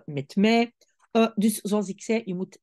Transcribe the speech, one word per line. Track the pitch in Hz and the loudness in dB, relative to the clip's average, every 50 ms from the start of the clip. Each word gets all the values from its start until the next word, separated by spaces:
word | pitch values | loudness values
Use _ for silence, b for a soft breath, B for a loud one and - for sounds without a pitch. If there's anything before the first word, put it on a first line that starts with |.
| - | -8
met | - 143 139 139 - - | -8 -8 -8 -8 -4 0
mij. | 196 202 220 226 233 233 233 - _ _ _ _ _ _ _ | 2 4 4 4 4 2 0 -4 _ _ _ _ _ _ _
Eh, | - 226 226 226 - | 2 2 2 2 2
dus | 208 196 226 208 - | 0 0 0 0 -2
zoals | - 190 208 214 196 185 | -4 -2 -2 -2 -2 -4
ik | 190 - | -8 -10
zei, | - - 220 220 220 | -4 -2 -2 -2 -2
je | 190 175 | -4 -6
moet | 180 185 - - _ | -6 -8 -10 -12 _